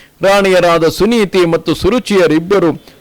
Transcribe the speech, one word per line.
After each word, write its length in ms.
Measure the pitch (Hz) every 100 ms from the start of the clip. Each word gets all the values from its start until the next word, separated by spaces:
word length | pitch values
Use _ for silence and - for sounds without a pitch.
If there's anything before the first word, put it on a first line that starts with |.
| - -
ರಾಣಿಯರಾದ 640 | 180 202 196 185 175 170 160
ಸುನೀತಿ 580 | - 202 233 196 190 175
ಮತ್ತು 300 | 165 - 147
ಸುರುಚಿಯರಿಬ್ಬರು 1080 | 180 247 - 202 165 156 170 202 170 - - -